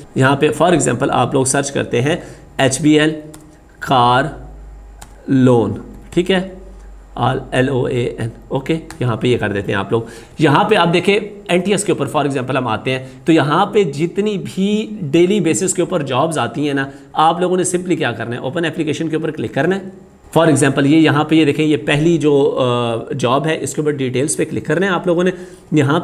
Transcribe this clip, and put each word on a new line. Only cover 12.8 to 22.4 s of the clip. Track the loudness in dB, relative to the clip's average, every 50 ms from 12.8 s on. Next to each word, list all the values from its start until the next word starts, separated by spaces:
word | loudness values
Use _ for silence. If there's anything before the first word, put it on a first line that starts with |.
| -4 -4
हैं | -4 -4 -6 -10 -16 -4 0
तो | 2 4
यहाँ | 4 4 2 2 0 0 2 2
पे | 2 2 2 0
जितनी | -2 -4 -4 -2 -2 -2 -2 -4 -4
भी | -6 -6 -4 -2 0 0 0 -2 -2 -6 -8 -8 -4
daily | 0 2 4 4 4 2 2
basis | 2 0 0 0 0 -2 -2
के | -2 -2
ऊपर | -2 -2 -2 -2
jobs | 0 0 0 0 0 0 -2
आती | -2 -2 -2 -4 -2
हैं | -2 -2
ना, | -2 -2 -4 -8 -14 -18 -6 0
आप | 2 4 4 4 2
लोगों | 0 0 2
ने | 0 0
simply | 0 -2 -4 -2 -2 -2
क्या | 0 0 -2 -2
करना | -4 -6 -6 -6
है, | -6 -6
Open | -6 -4 -2 -2
application | -2 -2 -4 -4 -4 -4 -4 -4 -4
के | -4
ऊपर | -4 -4 -4
click | -4 -6 -6 -4 -2
करना | 0 0 0 0
है। | -2 -4 -10 -16 -18 -20 -20 -20 -20 -16 -2 0
For | 2 4
example | 4 4 4 4 2 2 2 2
ये | 4 6 6
यहाँ | 6 4 4 2 2
पे | 2 4
ये | 4 4
देखें, | 4 2 2 0
ये | 0 0 0
पहली | 0 0 0 2 2 2 2 2
जो, | 4 4 4
अ, | 4